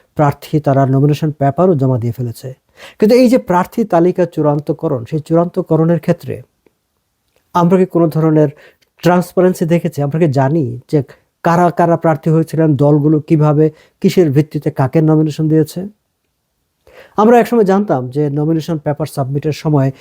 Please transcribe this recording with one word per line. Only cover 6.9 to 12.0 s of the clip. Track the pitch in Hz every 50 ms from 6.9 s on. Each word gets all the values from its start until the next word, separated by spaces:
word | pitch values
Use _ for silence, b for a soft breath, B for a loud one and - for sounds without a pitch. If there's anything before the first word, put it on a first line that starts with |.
| _ _ _ _ _ _ _ _ _ _ _ _ _
আমরা | 180 175 175 190
কি | 180 185
কোনো | 180 - 170 170
ধরনের | 160 - 160 156 160 156 156 151 143 - b b b b b b b _ _
ট্রান্সপারেন্সি | - 170 175 180 175 - - 190 180 180 180 - 180
দেখেছি? | 156 170 170 - 170 - -
আমরা | 143 143 139 160
কি | 175 156
জানি | 127 139 135 135 156 170 143 117 120 123 - _
যে | - 147 131 - - _ _ _ _ _ -
কারা | 175 170 175 180 170
কারা | 160 - 175 170 170
প্রার্থী | 160